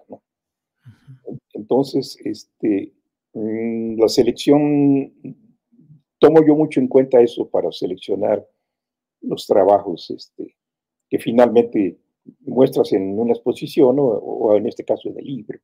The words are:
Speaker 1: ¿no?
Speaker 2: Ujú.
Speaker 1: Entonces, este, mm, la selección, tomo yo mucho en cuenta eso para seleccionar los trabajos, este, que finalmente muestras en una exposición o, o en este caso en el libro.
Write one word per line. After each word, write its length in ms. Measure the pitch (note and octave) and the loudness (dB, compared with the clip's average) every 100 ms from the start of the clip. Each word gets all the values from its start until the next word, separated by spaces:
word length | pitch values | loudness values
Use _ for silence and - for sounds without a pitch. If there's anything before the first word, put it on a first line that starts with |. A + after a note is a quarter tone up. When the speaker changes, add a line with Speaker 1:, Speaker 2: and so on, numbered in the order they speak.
| - | -20
Speaker 1:
¿no? 140 | G#2 _ _ _ _ _ _ C3 | -20 _ _ _ _ _ _ -20
Speaker 2:
Ujú. 520 | G#2 _ C3 - - - | _ _ -20 -18 -18 -18
Speaker 1:
Entonces, 640 | - G#2+ A#2+ C#3 C#3 C3 - | -18 -2 -2 0 -4 -6 -10
este, 680 | G#2+ G#2 - _ A2 G2 - _ _ _ _ | -12 -12 -16 _ -4 -4 -4 _ _ _ _
mm, 680 | A2+ A2 A2 A#2 A2+ A2+ A2 | -10 -8 -6 -6 -6 -6 2
la 100 | A2 | 2
selección, 1040 | - A#2 B2 - C#3+ D3 D3 C#3+ C#3 C3+ _ - - _ _ _ _ _ - _ _ | 4 0 0 2 2 2 2 2 2 -2 _ -20 -20 _ _ _ _ _ -20 _ _
tomo 280 | D3 D#3+ D3+ | 6 6 6
yo 80 | |
mucho 260 | D3+ D3 D3 | 4 0 -2
en 80 | B2+ | 0
cuenta 320 | C3 C3 B2+ | 2 4 4
eso 280 | A#2 - A2 | 4 0 -6
para 240 | G#2 F2 | -4 -4
seleccionar 720 | - G2 F#2 - G2 G#2 G#2 - _ _ _ _ _ _ _ | -6 -8 -8 -8 -4 -2 -4 -6 _ _ _ _ _ _ _
los 240 | - C#3+ - | -10 -10 0
trabajos, 640 | G#2+ F#2+ G2+ G2 D#2+ - | 2 4 2 0 -10 -12
este, 440 | - - - - _ _ _ _ _ _ | -16 -16 -18 -18 _ _ _ _ _ _
que 100 | - | -6
finalmente 800 | - A#2 A#2+ A2+ A#2 A2+ F#2 - _ _ - _ | 0 4 4 4 2 -2 -4 -6 _ _ -20 _
muestras 520 | - A#2 C3+ C#3+ - | -6 0 2 2 -2
en 260 | G#2 F#2+ G2 | -2 -2 -4
una 140 | A#2 | -2
exposición 680 | A#2 - A2+ D3+ F3+ C3 C3+ | -2 -4 -6 -6 0 2 2
o, 60 | |
o 520 | C#3 G2+ - G#2+ A#2 G#2 | -2 -2 -6 -6 0 0
en 100 | A2+ | 0
este 180 | - | -8
caso 240 | - A2 G#2+ | -6 -6 -6
en 100 | - | -14
el 60 | |
libro. 340 | - C3+ A2 F#2+ | -12 -14 -14 -18